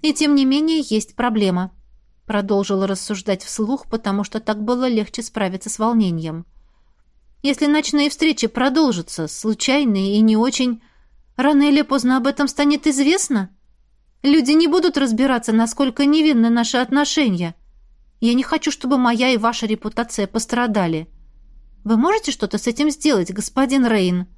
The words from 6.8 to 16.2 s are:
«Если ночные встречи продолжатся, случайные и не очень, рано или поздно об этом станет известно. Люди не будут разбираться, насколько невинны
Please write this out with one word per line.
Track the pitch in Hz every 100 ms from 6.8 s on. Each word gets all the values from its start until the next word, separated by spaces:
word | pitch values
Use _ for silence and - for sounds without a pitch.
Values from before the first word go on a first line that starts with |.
| _ _ _ _ _ _
«Если | 277 277 294
ночные | 302 302 294 285
встречи | - 320 - 226
продолжатся, | - 254 269 302 185 165 - 156
случайные | - 214 220 - 277 277 202 196 208
и |
не | 220 214
очень, | 240 262 254 226 _ _ _ _ _ -
рано | 269 294
или | 285 285
поздно | 294 269 247 262
об | 254
этом | 277 277
станет | - 285 294 311
известно. | 262 277 381 - 233 185 _ _ _ _ _ _ _
Люди | 269 311 254
не | 302 330
будут | 349 359 285
разбираться, | 269 220 269 247 233
насколько | 220 226 - 269 254
невинны | 285 302